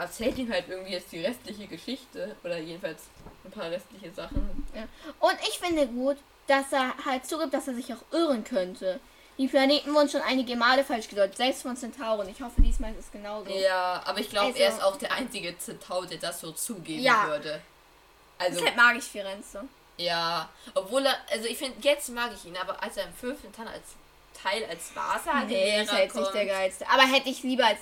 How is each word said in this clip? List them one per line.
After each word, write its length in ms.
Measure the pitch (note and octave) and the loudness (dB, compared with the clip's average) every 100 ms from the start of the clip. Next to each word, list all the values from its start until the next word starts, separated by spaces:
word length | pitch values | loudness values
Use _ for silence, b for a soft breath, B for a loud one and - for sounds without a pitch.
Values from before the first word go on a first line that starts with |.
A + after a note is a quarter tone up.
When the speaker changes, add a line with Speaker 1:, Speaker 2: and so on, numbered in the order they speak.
Speaker 1:
erzählt 360 | F3 - A#3 B3+ | -6 -4 -2 -2
ihm 140 | A#3 | -2
halt 160 | F3+ E3+ | -2 -2
irgendwie 240 | F#3 F#3+ | -8 -6
jetzt 200 | F3+ - | -8 -8
die 120 | E3 | -6
restliche 420 | F#3 B3 - G#3 G3 | -4 -4 -10 -14 -12
Geschichte. 680 | D#3+ - C4+ - F#3 G3 G#3+ | -12 -8 -10 -10 -10 -10 -8
Oder 160 | F3 E3+ | -8 -6
jedenfalls 440 | D#3+ E3+ F#3+ D#3 - - - - | -8 -8 -8 -10 -16 -20 -20 -20
ein 60 | F#3+ | -16
paar 180 | G#3+ E3 | -10 -6
restliche 400 | F3 - G3+ E3+ | -6 -8 -16 -14
Sachen. 540 | E3+ E3+ - - - - | -12 -4 -2 -2 -2 -6
Speaker 2:
Ja. 80 | G#3+ - B D#4 - | -8 -12 B -16 2
Und 160 | E4 - G#4+ | 4 4 -2
ich 100 | - | -2
finde 280 | F4+ D#4 B3+ | 0 2 2
gut, 300 | A#3+ C4+ C4+ - - - | 2 0 0 -6 -6 2
dass 240 | C#4 C4+ | 2 4
er 200 | C#4 B3+ - | 0 0 -2
halt 200 | D4 B3+ | -2 -4
zugibt, 300 | - D#4+ D#4+ | -2 -4 -2
dass 140 | C#4+ C#4 | -2 -4
er 60 | |
sich 180 | A#3+ C4 | -6 -8
auch 80 | A3 - | -12 -4
irren 300 | D#4+ E4 A#3+ | 0 2 2
könnte. 560 | - A#3+ F3+ - F#3+ F3+ b b b - | 0 -2 -2 -2 -4 -4 b b b -2
Die 80 | C4+ | 2
Planeten 460 | C#4 C4+ D4 C#4+ | 6 6 4 4
wurden 140 | D4+ C#4+ | 4 4
schon 120 | C#4+ | 2
einige 340 | F#3+ C4 A#3+ A#3+ | 0 0 0 2
Male 280 | A#3+ C4 | 6 6
falsch 240 | C4+ A#3 - | 4 -2 -2
gedeutet, 280 | G3+ G3 A3 | 2 2 2
selbst 260 | B3+ C4+ | 0 0
von 140 | C4+ A#3+ | -6 -8
Zentauren. 520 | A3+ C4+ A3 G#3+ G3 | -8 -6 -2 -2 -2
Ich 140 | A3 | -8
hoffe, 180 | B3 - | 2 6
diesmal 320 | - - A3 | 8 6 0
ist 140 | G#3+ - | -6 -12
es 60 | |
genauso. 360 | G#3 G#3 G#3+ G3+ | -12 -10 -8 -6
Speaker 1:
Ja, 520 | F#3+ F#3+ F#3 F3+ D#3+ | 2 4 4 2 0
aber 140 | - F3 | -2 -4
ich 100 | G#3 | -2
glaub, 180 | G3+ B3 | 0 2
Speaker 2:
Also 120 | A#3+ | 4
Speaker 1:
er 100 | D4 | 4
ist 120 | G#3 | 4
auch 140 | - D4 | 2 0
der 160 | - | -2
einzige 440 | - B3 G3+ E3+ E3+ | -2 -4 -6 -8 -8
Zentaur, 480 | - F3 - F#3 E3+ | -10 -12 -6 -6 -4
der 120 | D#3+ | -6
das 220 | F3 - | -8 -8
so 120 | E3 | -10
zugeben 500 | - - G3 D#3+ D#3+ | -8 -8 -8 -8 0
Speaker 2:
Ja. 240 | C4 B3 E3 | 4 4 4
Speaker 1:
würde. 320 | D3+ D#3 D#3 - _ _ - _ _ _ - | -2 -4 -10 -12 _ _ -20 _ _ _ -4
Also 200 | F3+ E3+ | -2 0
Speaker 2:
Deshalb 180 | C4+ A#3+ | 0 4
mag 200 | A#3+ A#3 | 4 4
ich 80 | |
Firenze. 600 | - G#3 - D4+ - G3 C4+ - _ - | -4 -10 -10 -12 -14 -14 -16 -18 _ -6
Speaker 1:
Ja, 500 | F3 E3+ E3 E3+ E3 B B | -2 -2 -2 -4 -6 B B
obwohl 320 | F#3+ F#3+ C4 C4+ | -4 -2 2 2
er, 100 | B3 - | 0 -4
also 160 | G#3+ A3+ | -4 -4
ich 100 | A#3+ | -6
find, 260 | C4+ A3+ | -8 0
jetzt 240 | C#4 D4 - | 2 2 0
mag 220 | A#3+ A#3+ | -4 -4
ich 100 | G3 | -6
ihn, 120 | F3 F3+ | -10 -8
aber 260 | F3+ F#3 | -6 -6
als 140 | G#3+ G#3 | -8 -6
er 80 | |
im 100 | F3 | -8
fünften 380 | - B3 D4 G3+ | -8 -8 -8 -12
Teil 160 | G#3+ A3+ | -14 -12
als, 160 | - - - - _ - - | -14 -16 -20 -20 _ -20 -8
Teil 220 | A#3 A3 G#3+ | -4 -2 -4
als 280 | E3+ - - | -8 -10 -6
Wahrsager 480 | - G#3+ E4+ C#4 G#3+ | -2 -2 0 0 2
Speaker 2:
Nee, 360 | G#3 G3+ G#3 | 2 4 2
ist 100 | G#3+ | 2
halt 220 | G3+ F#3+ | 2 2
nicht 200 | - F#3+ | 2 -2
der 60 | G#3 | 0
Speaker 1:
kommt. 80 | G3 | 0
Speaker 2:
Geilste. 400 | G3 F#3+ - - | 0 -2 -2 4
Aber 140 | B3+ | 6
hätte 260 | C4 C4 C4+ | 8 6 2
ich 140 | B3 | -4
lieber 220 | B3+ B3+ A3+ | 0 2 4
als 120 | G3+ | 2